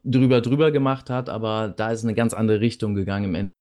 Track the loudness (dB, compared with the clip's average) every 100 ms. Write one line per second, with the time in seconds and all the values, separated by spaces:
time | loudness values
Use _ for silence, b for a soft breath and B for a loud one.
0 | 0 2 4 4 2 2 2 2 0 -2
1 | -4 -6 -6 -6 -4 -2 -4 -4 -4 -2
2 | -2 0 0 2 2 2 2 -2 -4 -2
3 | -2 -2 -2 -2 -4 -8